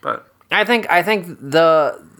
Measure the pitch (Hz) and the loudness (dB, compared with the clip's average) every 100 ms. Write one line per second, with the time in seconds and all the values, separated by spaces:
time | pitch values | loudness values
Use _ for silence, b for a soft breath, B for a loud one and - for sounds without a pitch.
0 | 139 - _ _ - 185 208 240 196 175 | -8 -8 _ _ -4 -2 0 -2 2 0
1 | 175 214 175 - 135 156 165 160 143 - | 2 -4 -4 -14 -2 2 4 4 0 -4
2 | - _ | -16 _